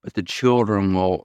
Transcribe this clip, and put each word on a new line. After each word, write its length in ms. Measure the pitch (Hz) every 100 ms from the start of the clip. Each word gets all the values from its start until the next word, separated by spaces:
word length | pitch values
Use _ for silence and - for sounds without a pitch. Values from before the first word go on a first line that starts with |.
but 120 | - -
the 60 |
children 720 | 87 - 127 123 107 104 98
will 300 | 92 92 92